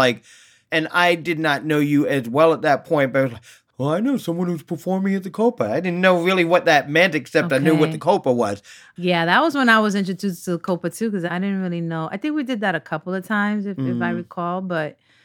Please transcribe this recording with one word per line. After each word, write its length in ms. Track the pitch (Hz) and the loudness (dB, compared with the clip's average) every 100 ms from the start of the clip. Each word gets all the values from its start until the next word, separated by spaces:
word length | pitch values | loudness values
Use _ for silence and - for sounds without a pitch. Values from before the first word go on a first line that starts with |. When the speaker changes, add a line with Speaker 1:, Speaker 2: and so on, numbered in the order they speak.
| 127 | 2
Speaker 1:
like, 180 | 113 - - _ _ _ | 0 -8 -20 _ _ _
and 160 | 165 156 | -4 -2
I 220 | 175 175 175 | 2 2 2
did 240 | 156 160 | -2 -2
not 260 | 160 143 156 | 0 -2 0
know 140 | 151 | 0
you 280 | 147 143 139 | 2 2 2
as 220 | 139 117 | 0 0
well 240 | 135 165 | 2 4
at 80 | 143 | 4
that 240 | 151 135 - | 2 0 0
point, 260 | 156 135 | 0 2
but 80 | 135 | 2
I 40 | |
was 80 | 135 | -2
like, 80 | 117 - - _ - | -4 -18 -20 _ -6
"Well, 100 | 139 | -2
I 100 | 170 | 0
know 160 | 247 269 | 0 -2
someone 300 | - 170 180 | -2 -2 -2
who's 140 | 165 | -4
performing 540 | - 165 180 190 196 196 | -6 -8 -4 -2 0 -2
at 80 | |
the 80 | 185 | -4
Copa." 320 | - 233 240 107 | -2 0 0 -2
I 80 | 131 | -2
didn't 220 | 180 175 | -2 2
know 200 | 185 180 | 4 4
really 240 | 175 190 170 | 2 2 2
what 200 | 175 170 | 2 4
that 260 | 151 135 | 2 4
meant, 240 | 156 185 151 | 2 2 0
except 360 | 120 160 165 | -2 0 2
I 60 | 131 | 2
knew 160 | 151 | 4
what 160 | 156 156 | 4 2
Speaker 2:
Okay. 40 | |
Speaker 1:
the 40 | 156 | 0
Copa 340 | 160 190 143 | 0 2 2
was. 300 | 120 107 101 - - - - | 0 0 -4 -10 -20 -20 -6
Speaker 2:
Yeah, 300 | 180 170 165 | -2 0 2
that 160 | 202 | 4
was 140 | 320 285 | 2 2
when 140 | 247 | 4
I 100 | 220 | 4
was 160 | 214 202 | 4 0
introduced 500 | 185 180 202 170 - | -4 -4 -6 -6 -6
to 60 | |
the 80 | 170 | -6
Copa 320 | - 175 170 | -4 -4 -4
too, 180 | - 226 | -6 -4
'cause 140 | 202 170 | -4 -4
I 140 | 175 | -4
didn't 240 | 196 196 | -4 -4
really 180 | 185 170 | -4 -4
know. 260 | 170 165 160 | -4 -4 -6
I 60 | 202 | -6
think 180 | 302 302 | -6 -4
we 80 | |
did 180 | 254 240 | -4 -4
that 140 | 202 165 | -2 -4
a 40 | |
couple 360 | - 156 180 185 | -4 -8 -6 -8
of 100 | 180 | -4
times, 400 | 214 208 214 202 | -2 -2 -4 -6
if, 140 | 180 | -6
if 200 | 131 120 | -4 -2
I 80 | 175 | -4
Speaker 1:
Mm. 60 | 175 | -4
Speaker 2:
recall, 440 | 175 - 175 180 | -8 -8 -6 -6
but 380 | 190 170 151 - _ _ | -4 -4 -4 -10 _ _